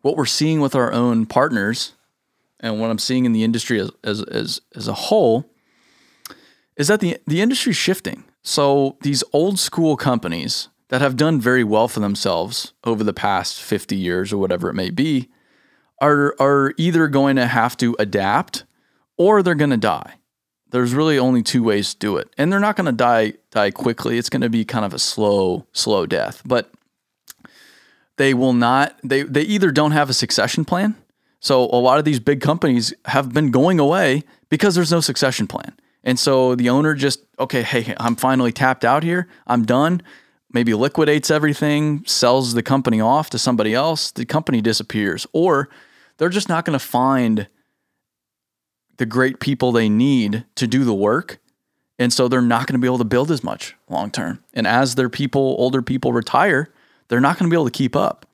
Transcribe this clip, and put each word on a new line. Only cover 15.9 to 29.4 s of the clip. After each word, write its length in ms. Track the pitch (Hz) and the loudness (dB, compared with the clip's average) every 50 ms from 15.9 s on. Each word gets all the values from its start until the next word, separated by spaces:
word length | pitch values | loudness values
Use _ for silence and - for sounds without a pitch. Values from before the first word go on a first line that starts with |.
| _ _ | _ _
are, 340 | 139 147 147 143 143 143 - - | 2 2 4 4 2 0 0 2
are 340 | 135 139 143 143 135 135 147 | 2 4 4 4 2 0 0
either 300 | - 160 180 165 165 160 | 0 -2 2 2 2 2
going 300 | 147 139 139 139 139 135 | 2 2 2 2 2 2
to 100 | 135 123 | 2 0
have 300 | 120 123 123 113 120 - | 2 2 2 0 0 0
to 180 | - 123 120 117 - | 0 -2 -2 0 0
adapt 640 | 107 101 90 101 95 98 104 147 - - - - - _ _ _ _ _ _ _ _ _ _ | -4 -2 -2 -2 0 0 0 -2 -2 -4 -10 -14 -14 _ _ _ _ _ _ _ _ _ _
or 260 | - 170 196 214 208 | 2 4 4 4 4
they're 120 | 180 180 170 | 4 2 2
gonna 220 | 147 151 143 131 | 2 2 2 2
die. 380 | 113 104 104 82 - - - - _ _ _ _ _ _ _ _ _ _ _ | 0 0 0 -2 -2 -6 -14 -20 _ _ _ _ _ _ _ _ _ _ _
There's 220 | 123 123 123 120 | -2 0 0 0
really 260 | 123 139 156 160 151 135 | 0 0 0 2 2 2
only 240 | 127 131 127 120 | 2 2 2 2
two 200 | 110 - - 123 | 0 0 0 2
ways 320 | 113 113 104 101 98 - - | 2 2 2 2 0 -4 -6
to 40 | _ | _
do 180 | - 104 95 71 | -4 -4 -4 -4
it. 100 | - _ _ | -6 _ _
And 160 | - 143 170 | -2 0 0
they're 80 | 196 196 | 0 0
not 160 | 202 214 202 | 0 0 -2
gonna 160 | - 170 156 | -2 -2 -2
die, 420 | 120 113 123 120 120 113 110 107 - - _ _ | 0 2 2 2 4 2 2 0 -4 -10 _ _
die 200 | - 113 104 101 | -2 0 0 0
quickly. 480 | 95 - - 120 113 - - 120 120 117 | -2 -2 -4 -4 -4 -2 -4 -2 -2 -2
It's 100 | 120 - | -2 -2
gonna 220 | - 127 120 117 | -2 -2 -2 0
be 160 | 113 113 110 | 0 -2 -2
kind 180 | - - 113 107 | -2 -4 -4 -4
of 80 | 98 | -4
a 60 | 78 - | -4 -4
slow, 680 | - - - - 107 104 101 98 95 92 90 85 - _ | -6 -4 -2 0 0 2 2 2 0 0 -2 -4 -8 _
slow 320 | _ - - 110 107 98 85 | _ -6 -2 0 0 0 0
death. 380 | - 92 80 - - - - - | -2 -2 -4 -4 -4 -8 -14 -4
But 260 | - 127 120 104 _ _ _ _ _ _ _ _ _ _ _ _ _ - _ _ - _ - - - _ _ _ _ _ _ _ _ _ | -2 -2 -2 -2 _ _ _ _ _ _ _ _ _ _ _ _ _ -20 _ _ -20 _ -20 -20 -20 _ _ _ _ _ _ _ _ _
they 180 | - 139 135 135 | 0 2 2 4
will 180 | 120 131 131 | 4 2 2
not, 460 | 123 120 120 120 127 135 143 - - _ | 2 2 2 2 2 2 0 0 -4 _
they, 200 | - 127 135 139 | -6 -2 -2 -2
they 200 | 143 - 131 143 | -2 0 -2 -2